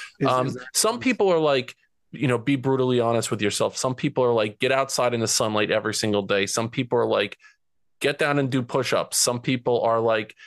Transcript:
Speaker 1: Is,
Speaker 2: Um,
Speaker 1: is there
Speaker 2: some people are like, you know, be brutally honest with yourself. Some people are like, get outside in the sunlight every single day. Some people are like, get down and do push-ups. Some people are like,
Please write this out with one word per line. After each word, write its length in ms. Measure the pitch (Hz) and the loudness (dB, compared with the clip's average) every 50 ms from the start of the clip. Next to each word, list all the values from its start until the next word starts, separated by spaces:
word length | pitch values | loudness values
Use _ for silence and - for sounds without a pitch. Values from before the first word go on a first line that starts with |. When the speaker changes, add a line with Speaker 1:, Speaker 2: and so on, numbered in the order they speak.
| - - _ - | -14 -14 _ -2
Speaker 1:
Is, 80 | 139 | 0
Speaker 2:
Um, 200 | 127 127 127 127 | 2 2 2 0
Speaker 1:
is 60 | 135 117 | -2 -4
there 120 | - - - - | -8 -12 -6 -4
Speaker 2:
some 260 | - - 214 233 240 | 0 0 0 0 0
people 340 | - 262 233 - 202 190 175 | -2 -2 0 2 2 2 4
are 60 | 160 | 4
like, 360 | 156 147 139 135 - - - _ _ _ _ _ _ - | 4 2 2 2 0 -4 -14 _ _ _ _ _ _ -16
you 160 | - 120 143 | -6 -2 0
know, 100 | 127 123 | 0 0
be 180 | 117 113 139 139 | 0 2 0 0
brutally 440 | 131 123 135 135 127 127 127 127 120 | 0 2 0 2 2 2 2 2 2
honest 320 | 113 117 117 113 107 - | 2 2 2 0 0 -2
with 100 | 123 101 | -2 -2
yourself. 340 | 104 101 - - 113 104 - | -2 -2 0 0 -2 -2 -2
Some 200 | - - 131 131 | -2 -4 -4 -2
people 280 | - - 143 - 131 127 | -2 -4 -4 0 0 2
are 100 | 123 120 | 2 2
like, 260 | 113 107 107 101 - | 2 0 -2 -2 -2
get 120 | 127 127 | 0 2
outside 440 | 135 135 135 - - - 123 123 120 | 2 2 0 0 0 0 0 0 0
in 40 | 117 | 0
the 80 | 110 | -2
sunlight 440 | 107 - - 120 110 107 107 107 - | 0 0 0 0 0 0 0 0 2
every 240 | 98 110 107 110 101 | 0 0 0 -2 -4
single 260 | - - 107 104 101 | -2 -2 0 0 0
day. 240 | 101 95 101 98 101 | 0 0 0 0 0
Some 240 | - - 117 113 117 | 0 -2 -4 -4 -4
people 300 | - 135 123 117 127 120 | -4 -6 -4 -2 0 0
are 80 | 113 | 0
like, 300 | 110 107 101 104 101 - _ _ - _ _ _ _ _ _ _ _ _ - | 2 0 0 0 -2 -6 _ _ -20 _ _ _ _ _ _ _ _ _ -4
get 200 | - 139 147 - | -2 -2 0 0
down 180 | 156 147 143 | 0 0 2
and 120 | 143 139 127 | 0 0 0
do 120 | 123 131 | 0 -2
push-ups. 540 | 120 - - 139 127 - - 92 76 - - | -2 0 -2 -2 0 0 0 -2 -2 -2 -2
Some 240 | - - 127 120 117 | 0 0 0 0 -2
people 420 | 117 143 131 123 - 123 120 113 | -2 -2 -2 -2 0 0 0 2
are 200 | - 117 113 113 | 2 2 2 2
like, 340 | 113 113 110 110 107 - - - - | 2 2 2 0 -2 -6 -12 -20 -20